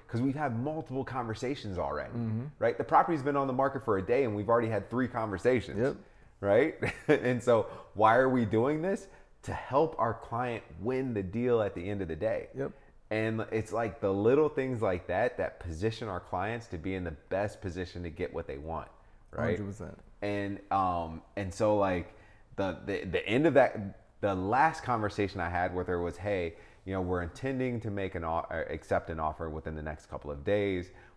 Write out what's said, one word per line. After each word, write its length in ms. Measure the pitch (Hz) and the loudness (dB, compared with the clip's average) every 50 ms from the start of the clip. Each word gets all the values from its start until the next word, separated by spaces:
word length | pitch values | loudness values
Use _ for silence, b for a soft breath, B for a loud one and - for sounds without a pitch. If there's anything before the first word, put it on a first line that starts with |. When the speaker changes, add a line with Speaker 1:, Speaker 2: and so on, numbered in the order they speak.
| B B | B B
Speaker 1:
'Cause 120 | - 117 | -2 0
we've 140 | 123 139 131 | 0 0 0
had 240 | 147 151 139 117 113 | 0 -2 -2 -2 -2
multiple 460 | 123 151 156 160 151 - 131 135 131 | -4 -4 -4 -6 -6 -6 -6 -6 -6
conversations 760 | 117 127 131 120 113 110 - - - 147 139 - 107 92 87 | -4 -4 -4 -4 -4 -4 -4 -4 -4 -4 -4 -6 -6 -4 -2
already, 340 | 78 71 73 73 69 - - | -2 -2 -2 -4 -4 -6 -4
Speaker 2:
Mm-hmm. 300 | 117 117 110 107 113 123 147 - - | -4 -2 -2 -2 -2 -4 -6 -4 0
Speaker 1:
right? 180 | 107 117 - | 2 2 2
The 80 | - - | 2 2
property's 380 | - 160 156 180 185 170 147 127 | 4 6 6 6 6 2 0 0
been 140 | 147 143 | 0 2
on 100 | 143 139 | 2 2
the 60 | 135 127 | 0 2
market 320 | 127 135 139 135 131 - | 2 2 2 0 -2 0
for 140 | - 104 95 | 0 2 2
a 40 | 95 | 2
day 220 | 90 117 131 139 | 2 2 4 2
and 100 | 117 104 | 2 0
we've 140 | 104 104 101 | 0 2 4
already 200 | 113 120 117 110 | 4 4 4 2
had 220 | 110 101 95 - | 0 -2 -2 -2
three 160 | - 123 131 117 | -2 0 0 0
conversations, 720 | 123 120 110 107 98 87 - 120 131 117 92 - - 101 | -2 -2 -4 -2 -2 0 2 4 4 4 2 -2 -2 0
Speaker 2:
Yep. 180 | 120 139 - - B B B B B B B B | 0 0 0 -4 B B B B B B B B
Speaker 1:
right? 340 | - 101 101 113 135 160 - - - - - | 2 6 6 6 6 4 2 -2 -2 -4 -4
<laughs> 140 | - - - | 0 2 4
And 340 | 151 - - 123 127 120 - | 4 6 4 2 0 2 4
so 240 | 123 117 113 101 - B B B B - | 6 6 6 4 2 B B B B 0
why 220 | 98 107 110 113 | 4 6 8 8
are 120 | 123 131 131 | 8 6 6
we 160 | 127 127 117 | 4 2 2
doing 380 | 110 113 110 117 139 151 156 160 | 2 4 4 4 4 2 0 0
this? 240 | 185 196 - - - B B B B B _ - | -2 -2 -2 -4 -10 B B B B B _ -8
To 80 | - 92 | -8 -6
help 440 | - - - 123 143 165 160 - - | -6 -4 0 2 2 2 2 0 0
our 160 | 113 117 110 | 0 0 -2
client 480 | - - - 117 113 127 123 117 107 - - 78 82 | -2 -6 -6 -4 -4 -2 -2 -4 -6 -8 -12 -12 -6
win 340 | 92 113 127 131 135 131 117 | -4 -2 0 0 0 -2 -2
the 80 | 104 95 | -2 -2
deal 400 | 90 87 117 120 123 120 113 107 | -2 -2 0 2 4 4 4 4
at 120 | 98 - | 2 -2
the 140 | 90 85 98 | -4 -4 -4
end 140 | 104 98 95 | -4 -4 -4
of 60 | 82 | -4
the 80 | 80 | -4
day. 320 | 78 101 110 117 - - - - | -2 -2 -2 -2 -2 -4 -6 -8
Speaker 2:
Yep. 180 | 127 135 - - B B B B B - - | -8 -8 -8 -8 B B B B B -8 -4
Speaker 1:
And 320 | 107 110 113 113 110 110 110 - - | -2 0 0 0 0 -2 -2 -2 -2
it's, 200 | 113 110 - - | -2 -2 -2 -2
like, 280 | 110 117 110 90 - | -2 -2 -2 -2 -2
the 120 | - 98 98 | 0 2 2
little 360 | 98 104 113 131 143 156 147 | 4 4 6 6 6 4 4
things 320 | 147 139 131 131 131 113 | 2 -2 -2 -2 -2 0
like 260 | 113 101 92 90 - - | 0 0 0 -2 -2 -2
that 280 | 90 95 117 123 - | 0 0 0 0 0
that 240 | - 92 - - - | -2 -4 -4 -4 -8
position 480 | - 85 80 78 95 113 113 - 123 110 | -10 -10 -6 -2 -2 -2 -2 -2 -6 -6
our 120 | 92 90 | -6 -8
clients 460 | - - - 92 95 104 117 120 113 - | -8 -6 -4 -4 -2 -2 -4 -6 -8 -10
to 100 | - 85 | -10 -8
be 160 | 78 95 95 | -6 -4 -4
in 100 | 95 90 | -4 -4
the 60 | 85 76 - - - | -6 -8 -10 -8 -4
best 320 | 92 95 104 104 - - | -2 -2 -2 -2 -4 -6
position 420 | - 98 80 92 90 85 - 87 87 | -8 -8 -6 -6 -6 -6 -8 -8 -8
to 60 | 85 | -8
get 220 | 78 85 90 - - | -6 -6 -6 -6 -4
what 140 | 82 82 | -6 -6
they 100 | - - | -6 -8
want, 320 | 69 73 78 82 78 - - - - b b b b b b - | -8 -8 -6 -6 -8 -8 -10 -16 -20 b b b b b b -6
right? 260 | - 76 80 87 90 | -2 -2 0 0 -2
Speaker 2:
Hundred 80 | 104 98 | -2 -6
percent. 280 | 98 - 87 78 - - - - - - - | -8 -10 -10 -12 -14 -16 -20 -20 -12 -6 -4
Speaker 1:
And, 380 | 104 101 101 101 101 101 95 - - 98 | -2 -2 -2 -2 -4 -4 -6 -4 0 2
um, 480 | 98 95 92 87 85 85 82 82 82 - - - | 2 2 2 2 0 -2 -4 -6 -10 -14 -10 -6
and 160 | 101 101 92 87 | -6 -6 -4 -2
so, 240 | - 113 107 104 | 2 2 4 4
like, 380 | 104 98 95 92 87 80 - - B B B B B B B - | 4 4 2 2 0 -2 -6 -10 B B B B B B B -4
the, 220 | - 98 95 87 - - | -4 -2 -2 -2 -4 -6
the, 180 | - 98 - - | -4 -4 -4 -2
the 220 | 98 82 92 - - | -2 -2 -2 0 2
end 180 | 107 127 151 | 2 4 4
of 60 | 170 131 | 6 8
that, 440 | 139 127 - - 110 101 98 - - - - - - - | 8 6 6 4 -2 -8 -8 -10 -12 -18 -20 -8 -4 -2
the 120 | 101 98 | 0 0
last 480 | 92 92 98 110 131 151 160 156 - - | 0 0 2 4 4 4 4 2 0 -4
conversation 580 | 123 123 113 107 104 - - 101 95 - 98 | -2 -2 0 0 -2 0 0 -2 -2 -2 -2
I 100 | 85 85 | -4 -2
had 240 | 87 87 90 92 87 | 0 0 0 0 -2
with 140 | 90 87 92 | -2 -2 -2
her 120 | 90 87 | -2 -2
was, 160 | 87 85 82 | -2 -2 -4
"Hey, 380 | - 92 104 104 92 87 85 85 B B B B B B | -4 -4 -2 -2 -2 -2 -4 -6 B B B B B B
you 80 | 95 95 | -4 -2
know, 80 | 95 92 | -2 0
we're 200 | 90 90 90 87 | 0 0 -2 -2
intending 580 | 82 - - - 135 135 127 127 127 120 113 | -4 -6 -6 -4 -4 -2 0 -2 -2 -2 -2
to 100 | 110 113 | -4 -4
make 240 | 101 101 98 92 - | -4 -2 -4 -4 -4
an 100 | 90 82 | -4 -4
o-, 220 | 82 82 82 - - | -2 -2 -2 -2 -4
or 140 | - 82 76 - | -4 -4 -4 -4
accept 400 | 82 80 - - 98 87 - - | -6 -6 -2 0 0 0 0 -2
an 80 | 82 80 | -4 -2
offer 300 | 80 78 78 - 85 80 | -2 -2 -2 -4 -6 -6
within 240 | 78 78 - 85 80 | -6 -6 -8 -8 -8
the 80 | 78 76 | -6 -6
next 240 | 78 76 - - | -8 -8 -10 -12
couple 240 | - - 69 - 73 | -12 -12 -10 -8 -8
of 120 | 73 71 71 | -10 -6 -2
days. 460 | - 101 104 101 101 95 90 90 - B B B B B | 0 2 2 2 2 0 -2 -4 -6 B B B B B